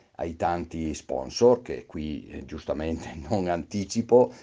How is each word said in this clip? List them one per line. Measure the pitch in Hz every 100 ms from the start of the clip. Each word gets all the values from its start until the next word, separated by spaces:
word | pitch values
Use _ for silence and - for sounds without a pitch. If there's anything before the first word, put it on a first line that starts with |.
| _ -
ai | 85 80
tanti | 87 87 80 82 80
sponsor | 73 - 67 65 - 120 123
che | - 64 -
qui, | 80 76 76 -
eh, | 73 69
giustamente | 78 - 69 80 80 - 80
<laughs> | -
non | 107 90
anticipo, | 85 78 104 95 117 113 120 123 -